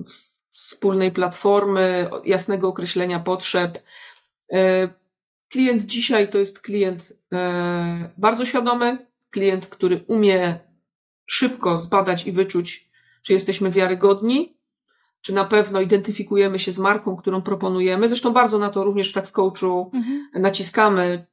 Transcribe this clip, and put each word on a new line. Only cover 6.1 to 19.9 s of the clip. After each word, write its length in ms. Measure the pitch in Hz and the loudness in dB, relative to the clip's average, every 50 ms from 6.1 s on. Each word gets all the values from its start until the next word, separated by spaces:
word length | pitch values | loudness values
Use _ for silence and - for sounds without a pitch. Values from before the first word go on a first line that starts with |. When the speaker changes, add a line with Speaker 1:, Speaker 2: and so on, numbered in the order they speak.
| 240 214 202 202 | 2 2 2 2
Speaker 1:
to 100 | - 196 | 2 0
jest 220 | 196 196 - - | 0 -2 -4 -10
klient, 520 | - - 202 208 190 185 180 170 - - - _ _ _ | -10 -6 -2 0 0 0 -2 -6 -10 -18 -20 _ _ _
e, 760 | 185 180 180 180 175 175 175 175 175 170 170 170 170 - 170 - - 185 | -4 -4 -2 -2 -2 -2 -2 -2 -2 -2 -4 -4 -4 -6 -8 -12 -4 0
bardzo 260 | 202 226 226 233 254 | 2 2 2 0 -2
świadomy, 640 | - - 247 233 240 240 240 240 240 262 254 - _ _ _ _ _ | -2 -2 0 0 0 0 0 0 0 -2 -4 -8 _ _ _ _ _
klient, 360 | - 202 196 196 190 185 180 | -4 -2 0 0 0 0 -4
który 380 | - - - 190 175 180 175 - | -10 -6 -2 0 0 0 0 -2
umie 520 | - 226 220 208 196 190 180 180 170 170 165 - _ _ _ _ _ _ _ _ _ _ _ _ | 0 2 4 4 4 4 4 2 0 -2 -6 -10 _ _ _ _ _ _ _ _ _ _ _ _
szybko 520 | - - - 262 247 254 - - 180 170 165 | -6 -2 0 0 -2 -2 -2 -2 0 0 -2
zbadać 480 | 170 - 208 196 190 190 180 175 - | -2 0 0 2 2 2 -2 -2 -4
i 60 | 202 | -2
wyczuć, 580 | 175 185 190 190 - 175 175 - - - _ _ _ _ _ _ _ _ | 0 0 0 0 -2 -4 -4 -4 -8 -16 _ _ _ _ _ _ _ _
czy 100 | - - | 0 2
jesteśmy 380 | 190 190 190 196 180 - 196 185 | 2 2 2 0 -2 -2 -2 0
wiarygodni, 920 | 175 196 185 180 185 180 202 196 196 196 214 233 262 294 349 - _ _ _ _ _ _ _ _ _ _ _ _ _ _ | 2 2 2 2 2 4 4 4 4 4 2 0 0 0 -2 -4 _ _ _ _ _ _ _ _ _ _ _ _ _ _
czy 140 | - - 190 | -8 -4 -2
na 100 | 202 190 | -2 0
pewno 360 | 175 214 214 208 196 196 190 | 2 4 2 2 2 0 -2
identyfikujemy 800 | 190 170 208 196 196 220 208 - 202 - 208 202 196 196 190 185 | 2 4 2 2 2 -2 -6 -8 -6 0 2 2 2 2 0 -2
się 140 | - 190 | -4 -4
z 60 | 175 185 | -4 0
marką, 380 | 190 196 208 208 - 196 185 | 0 2 0 0 -2 -6 -8
którą 260 | 175 - 196 185 190 | -4 -4 -4 -2 -2
proponujemy. 680 | 185 202 202 175 190 185 185 185 185 185 185 196 226 233 | -2 -4 -4 -2 -2 -2 0 0 0 0 2 2 2 2
Zresztą 240 | 240 247 - 262 | 0 0 -2 0
bardzo 260 | 226 254 240 208 214 208 | 2 2 2 2 2 0
na 120 | 208 202 | -2 -2
to 140 | 202 196 196 | -2 -2 0
również 260 | 202 202 202 190 - | 0 0 0 -2 -2
w 20 | |
Tax 200 | - 190 190 - | -4 -6 -8 -4
Coachu 580 | - 208 190 190 185 - 190 185 180 180 180 185 | 0 0 0 0 0 -2 -2 -2 0 -2 -4 -4